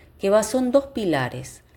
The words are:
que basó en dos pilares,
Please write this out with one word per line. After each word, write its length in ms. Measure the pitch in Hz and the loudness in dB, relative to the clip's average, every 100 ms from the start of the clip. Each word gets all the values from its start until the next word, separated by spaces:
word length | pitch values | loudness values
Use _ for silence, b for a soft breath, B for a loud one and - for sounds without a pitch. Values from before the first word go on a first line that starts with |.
| B - | B -6
que 100 | 196 | 0
basó 280 | 214 214 254 | 2 2 0
en 120 | 254 | 2
dos 160 | 277 269 | 2 0
pilares, 800 | 240 190 143 123 127 131 - _ | -2 0 0 0 -6 -12 -18 _